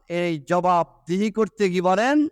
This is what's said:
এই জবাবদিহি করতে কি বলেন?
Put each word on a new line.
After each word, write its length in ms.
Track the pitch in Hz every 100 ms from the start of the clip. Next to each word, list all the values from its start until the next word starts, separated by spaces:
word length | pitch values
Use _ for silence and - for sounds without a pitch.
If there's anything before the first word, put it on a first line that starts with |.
| -
এই 360 | 175 175 160 135
জবাবদিহি 840 | 175 175 175 165 _ - 185 214
করতে 380 | 208 214 - 202
কি 120 | 180
বলেন? 460 | 175 190 240 294 302